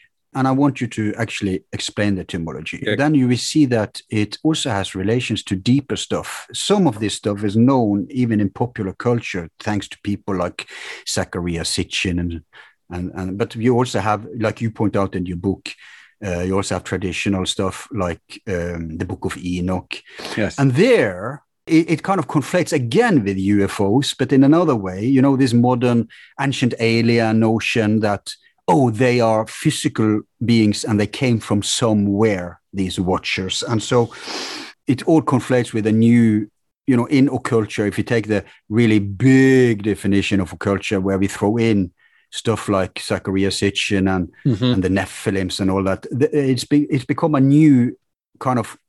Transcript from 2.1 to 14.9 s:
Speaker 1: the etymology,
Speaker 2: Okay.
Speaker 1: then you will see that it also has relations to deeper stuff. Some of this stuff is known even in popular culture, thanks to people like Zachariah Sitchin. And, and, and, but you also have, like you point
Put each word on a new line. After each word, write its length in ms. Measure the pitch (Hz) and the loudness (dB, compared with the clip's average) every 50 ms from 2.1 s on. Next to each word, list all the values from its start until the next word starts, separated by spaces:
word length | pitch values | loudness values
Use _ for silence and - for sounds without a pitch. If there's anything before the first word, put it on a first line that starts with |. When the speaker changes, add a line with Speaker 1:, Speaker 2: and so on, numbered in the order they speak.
| 98 | 0
Speaker 1:
the 40 | 92 | -2
etymology, 640 | 85 - - 90 82 80 67 67 80 - - - | -4 -6 -6 -6 -6 -6 -8 -10 -10 -12 -10 -6
Speaker 2:
Okay. 140 | - 104 104 | -4 -2 0
Speaker 1:
then 180 | 107 139 156 156 | 2 2 2 4
you 120 | 139 127 | 4 4
will 120 | 123 123 120 | 2 2 0
see 260 | - - - 156 147 | -2 0 2 2 2
that 360 | 127 123 113 104 - - - - _ | 4 2 0 0 -2 -6 -12 -8 _
it 260 | 110 107 104 104 - - - | -2 0 0 -2 -4 -2 -2
also 240 | 156 160 - - 139 | -2 0 0 -2 -2
has 260 | 107 98 92 - - | -2 -2 -4 -4 -6
relations 480 | 95 92 104 117 127 123 - 110 92 - | -4 -2 0 0 0 -2 -2 -4 -6 -4
to 120 | - 101 | -4 -6
deeper 400 | 95 92 120 127 143 135 - 107 | -2 2 2 2 2 0 -2 -6
stuff. 500 | 87 - - 151 147 - - - - - - | -6 -6 -4 -6 -6 -6 -8 -12 -14 -16 -12
Some 340 | - - - - 202 208 185 | -10 -6 -2 0 2 2 2
of 140 | 143 107 104 | 2 0 0
this 140 | 110 98 - | -2 -4 -4
stuff 280 | - - 107 104 101 | -4 -4 -4 -2 -2
is 140 | 107 104 98 | -2 0 2
known 500 | 113 117 131 139 127 117 104 101 101 95 - | 4 4 4 4 4 2 2 0 0 -2 -4
even 280 | - 127 123 113 110 104 | -4 -2 0 0 2 0
in 120 | 104 98 | 0 0
popular 420 | - - 127 120 - - 104 95 | -2 -4 -6 -6 -6 -6 -8 -8
culture, 560 | 90 - - 120 123 117 - - - 92 85 82 _ - | -6 -4 -2 0 0 -2 -2 -6 -8 -10 -10 -12 _ -10
thanks 300 | - 107 104 98 - - | -6 -4 -4 -4 -6 -8
to 100 | - - | -14 -10
people 340 | - 104 104 98 _ - 98 | -8 -6 -6 -6 _ -4 -4
like 320 | 90 87 90 - - - - - - - - - - - - | -2 -4 -4 -6 -10 -16 -16 -18 -16 -16 -16 -16 -14 -10 -6
Zachariah 540 | - 107 90 - - 95 87 90 85 82 | -4 -4 -4 -4 -4 -6 -4 -4 -4 -4
Sitchin. 580 | 80 - - - 87 - - - - 95 85 87 | -4 -4 -4 -4 -4 -4 -4 -4 -4 -2 -2 -2
And, 220 | 87 87 85 80 - _ _ - - _ _ _ _ - | -2 -4 -6 -8 -12 _ _ -20 -20 _ _ _ _ -12
and, 200 | 87 90 90 87 76 | -10 -8 -8 -8 -8
and, 240 | 87 92 95 95 101 | -8 -8 -6 -6 -6
but 180 | 117 113 - | -6 -6 -4
you 180 | 120 110 123 123 | 0 0 2 2
also 260 | 117 127 123 - 107 | 2 0 0 -2 -2
have, 280 | 95 110 104 104 107 76 95 | 0 0 -2 -2 -4 -8 -6
like 240 | 117 110 107 - - | -4 -2 -2 -2 -2
you 100 | 113 113 | -4 -6
point 240 | 110 - 113 101 | -2 -2 -2 0